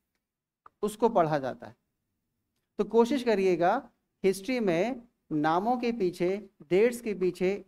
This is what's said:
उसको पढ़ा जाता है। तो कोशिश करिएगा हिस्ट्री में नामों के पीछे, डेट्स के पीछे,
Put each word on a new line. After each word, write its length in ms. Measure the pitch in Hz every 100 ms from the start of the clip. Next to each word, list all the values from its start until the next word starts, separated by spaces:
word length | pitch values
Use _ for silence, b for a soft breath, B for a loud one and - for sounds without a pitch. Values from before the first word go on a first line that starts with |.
| _ _ _ _ _ _ _ _
उसको 260 | 208 208 233
पढ़ा 280 | 214 156 151
जाता 280 | 131 113 110
है। 80 | - _ _ _ _ _ _ _ _ _ -
तो 40 | 208
कोशिश 360 | 226 233 285
करिएगा 520 | 240 202 190 170 175 240 - _ _ _
हिस्ट्री 360 | 190 190 - 254
में 420 | 202 165 220 262 - _ -
नामों 440 | 156 156 170 214 247
के 140 | 233
पीछे, 440 | 233 180 170 180 202 202 _ 151
डेट्स 320 | 180 233 240
के 120 | 233 180
पीछे, 380 | 180 175 185 196